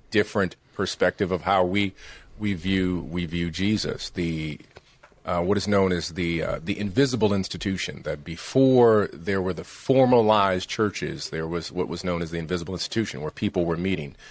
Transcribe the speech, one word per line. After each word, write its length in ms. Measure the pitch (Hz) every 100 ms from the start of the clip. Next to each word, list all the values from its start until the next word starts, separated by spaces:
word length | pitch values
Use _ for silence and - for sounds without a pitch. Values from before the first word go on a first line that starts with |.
| -
different 460 | 104 104 104 92 - _
perspective 580 | - 98 - 92 - 92
of 120 | 90
how 200 | 85 98
we, 280 | 90 98 98 - - - - -
we 180 | 107
view, 520 | 92 87 95 92 90 67
we 180 | 87 87
view 220 | 85 85
Jesus. 600 | 80 98 107 - - -
The, 480 | - 85 80 78 73 - - - _ _ _
uh, 180 | - 87
what 140 | 90 101
is 120 | 104
known 240 | 101 95
as 220 | 87 82
the, 280 | 82 87 82
uh, 180 | - -
the 120 | 82 101
invisible 560 | 101 92 139 123 104
institution, 720 | 101 92 87 104 95 - 76
that 220 | - 76
before 840 | 73 82 - 135 135 127 120 107 98
there 280 | 73 85 98
were 120 | 92
the 100 | 87
formalized 1080 | 92 - - 135 127 123 107 107 98 92 -
churches, 640 | - 107 - 73 73 -
there 160 | 80 80
was 240 | 85 80
what 180 | 90 90
was 140 | 90
known 200 | 92 87
as 100 | 82
the 60 | 85
invisible 360 | 80 92 82
institution, 460 | 92 - - 110 67
where 100 | 73
people 340 | - 104 95 85
were 100 | 82
meeting. 400 | 92 90 71 - -